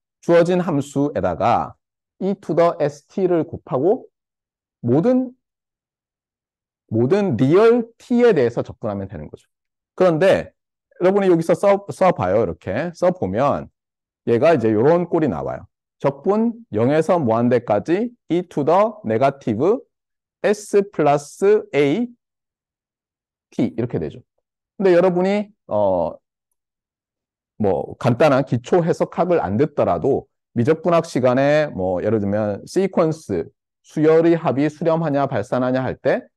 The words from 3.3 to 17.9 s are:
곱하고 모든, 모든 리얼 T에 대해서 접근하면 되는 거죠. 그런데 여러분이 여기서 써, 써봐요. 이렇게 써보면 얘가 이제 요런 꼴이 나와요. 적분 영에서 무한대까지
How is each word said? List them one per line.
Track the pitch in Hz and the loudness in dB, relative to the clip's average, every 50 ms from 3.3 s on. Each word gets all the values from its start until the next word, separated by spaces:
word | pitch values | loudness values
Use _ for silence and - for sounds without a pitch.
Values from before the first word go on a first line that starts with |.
| 180 165 147 | 0 0 -2
곱하고 | - - 123 - - 165 127 135 180 226 262 - - _ _ _ _ _ _ _ _ _ _ _ _ _ _ | -4 -8 -16 -12 -6 -4 -2 0 0 0 -2 -4 -16 _ _ _ _ _ _ _ _ _ _ _ _ _ _
모든, | - 120 120 147 170 240 254 254 262 247 - _ _ _ _ _ _ _ _ _ _ _ _ _ _ _ _ _ _ _ _ _ _ _ _ _ _ _ _ _ _ | -2 0 0 2 2 2 0 0 -2 -4 -10 _ _ _ _ _ _ _ _ _ _ _ _ _ _ _ _ _ _ _ _ _ _ _ _ _ _ _ _ _ _
모든 | - 107 110 120 135 185 208 202 190 139 | -6 -2 -2 0 0 0 0 0 -2 0
리얼 | 104 127 135 160 190 220 226 233 247 226 - _ _ | 0 0 2 4 4 6 4 4 2 0 -6 _ _
T에 | - - 247 240 240 240 214 | -8 -2 0 2 2 4 4
대해서 | 156 123 117 - - - | 2 0 0 -2 -4 -8
접근하면 | - 98 _ - 113 101 101 95 92 | -8 -10 _ -8 -8 -6 -6 -8 -10
되는 | 95 78 76 78 | -12 -14 -16 -16
거죠. | - - _ _ _ _ _ _ _ _ _ _ _ | -18 -20 _ _ _ _ _ _ _ _ _ _ _
그런데 | - 185 185 165 151 180 190 170 85 73 - _ _ _ _ _ _ _ _ _ - | 0 2 2 2 2 2 2 2 2 0 -6 _ _ _ _ _ _ _ _ _ -2
여러분이 | 175 185 196 202 196 190 | 0 2 2 2 2 2
여기서 | 175 165 165 - 180 | 2 2 2 0 -2
써, | 160 - 202 202 196 - - | 0 2 2 0 0 -2 -8
써봐요. | 135 - 190 180 170 - 107 90 92 113 113 | -4 0 0 0 2 0 0 0 2 2 0
이렇게 | 85 82 - - 95 92 117 156 175 165 | 0 -4 -8 -8 -6 -6 -4 -6 -6 -6
써보면 | - 170 180 180 - - 95 92 107 139 143 113 80 71 80 _ _ _ _ _ _ _ _ _ _ - | -2 -2 -2 0 -2 -4 -4 -2 0 0 0 0 -2 -6 -12 _ _ _ _ _ _ _ _ _ _ -2
얘가 | 123 120 117 131 160 170 | 0 0 2 4 4 2
이제 | 135 107 113 | 4 2 2
요런 | 113 104 117 147 170 175 175 170 | 2 2 4 4 2 2 0 -2
꼴이 | - 170 156 131 | -2 -2 -2 -2
나와요. | 87 73 67 65 62 - - - _ _ _ _ _ _ | -4 -4 -6 -8 -10 -10 -14 -18 _ _ _ _ _ _
적분 | - 139 143 - - 190 196 214 226 233 220 - - - - | -4 -4 -4 -2 -2 -2 0 0 0 -2 -4 -8 -12 -8 -2
영에서 | 104 117 127 147 156 160 160 190 175 | 0 0 2 2 0 2 2 0 0
무한대까지 | 151 110 110 117 120 123 123 120 113 - - 104 92 - | 2 0 0 2 2 2 0 0 0 0 -2 -2 0 0